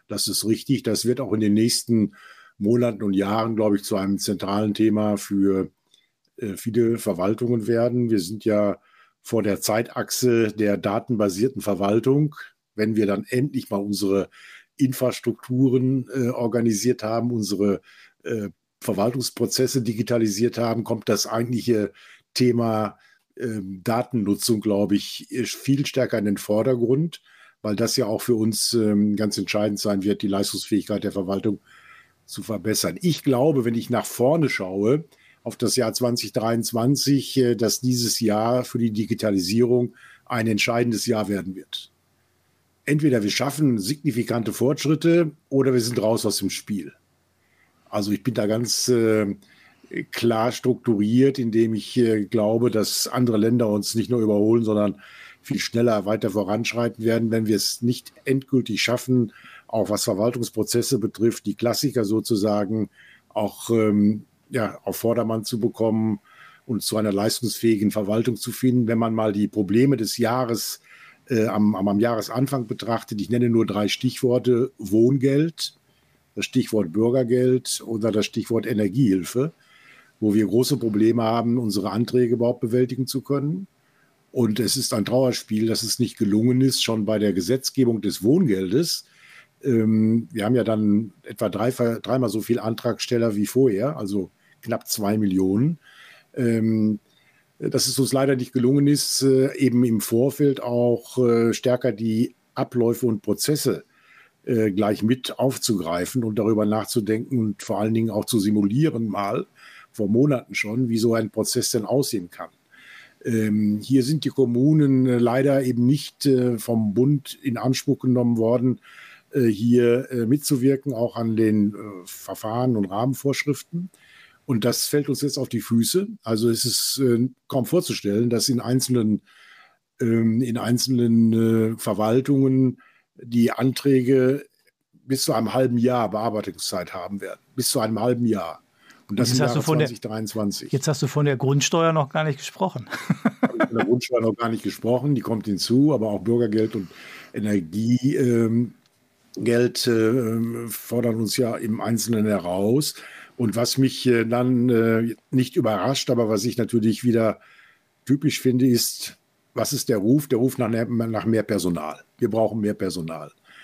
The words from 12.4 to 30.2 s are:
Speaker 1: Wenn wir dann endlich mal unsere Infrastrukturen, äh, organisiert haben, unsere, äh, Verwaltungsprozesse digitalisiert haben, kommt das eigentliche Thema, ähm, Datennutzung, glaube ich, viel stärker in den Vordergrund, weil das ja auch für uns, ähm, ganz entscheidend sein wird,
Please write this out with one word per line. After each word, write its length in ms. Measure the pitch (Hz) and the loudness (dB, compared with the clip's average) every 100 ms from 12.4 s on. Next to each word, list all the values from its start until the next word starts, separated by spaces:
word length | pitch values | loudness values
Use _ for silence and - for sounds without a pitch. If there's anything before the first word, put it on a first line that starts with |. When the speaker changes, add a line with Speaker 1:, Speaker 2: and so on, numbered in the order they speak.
| - _ _ | -18 _ _
Speaker 1:
Wenn 220 | - 107 110 | -4 -2 0
wir 80 | |
dann 220 | 104 98 107 | 0 -2 -2
endlich 400 | 127 143 131 - | -2 -2 -4 -4
mal 80 | 101 | -4
unsere 540 | 101 98 98 98 90 - - - _ - | -4 -2 0 0 -2 -8 -20 -20 _ -2
Infrastrukturen, 1300 | 131 131 127 - - 104 - 127 135 127 127 135 123 | -2 0 -2 -2 -4 -6 -4 0 2 4 2 0 -2
äh, 180 | 131 120 | -4 -2
organisiert 760 | 123 117 117 117 104 113 123 | -2 -2 0 2 2 0 0
haben, 280 | 107 117 117 | -2 -2 -2
unsere, 520 | 120 98 95 101 95 - - - _ | -2 -2 0 0 0 -4 -20 -20 _
äh, 240 | - 113 101 - _ _ | -8 -6 -6 -10 _ _
Verwaltungsprozesse 1000 | - 98 107 131 120 - 117 - 127 139 | -4 0 0 -2 -6 -4 -2 0 0 0
digitalisiert 760 | 117 110 113 120 113 101 117 117 | -2 -4 -2 0 0 2 0 0
haben, 280 | 117 113 | -2 -2
kommt 260 | 107 117 - | -2 -4 0
das 160 | 101 - | -2 -2
eigentliche 640 | 113 117 120 110 110 104 - - - _ | -4 -2 -2 0 0 0 -6 -20 -20 _
Thema, 640 | - 123 120 117 110 107 - _ _ _ - | 0 2 2 0 0 -2 -8 _ _ _ -10
ähm, 440 | 120 110 95 95 | -8 -6 -8 -8
Datennutzung, 800 | 90 113 123 120 101 101 - 110 | -2 -2 0 -2 0 0 0 0
glaube 340 | 104 101 101 101 | 0 0 2 0
ich, 320 | - - - 131 | -2 -10 -10 -6
viel 400 | 110 - - 139 | -6 -4 0 0
stärker 340 | 143 - 123 117 | 0 -2 -2 0
in 60 | |
den 140 | 101 101 | -2 -2
Vordergrund, 840 | - 107 117 127 117 135 165 - _ - - _ | -2 0 2 0 2 2 0 -6 _ -20 -20 _
weil 160 | 107 104 | -6 -2
das 220 | 113 - | 0 0
ja 80 | 113 | -2
auch 160 | 107 | -2
für 140 | - 113 | 0 0
uns, 360 | 110 107 - | 0 0 -2
ähm, 440 | 117 107 104 104 104 | 0 2 4 2 0
ganz 200 | 107 101 | -2 -4
entscheidend 420 | 95 107 107 101 | -2 0 0 -2
sein 240 | 107 101 | -2 -2
wird, 200 | 98 98 | 0 -2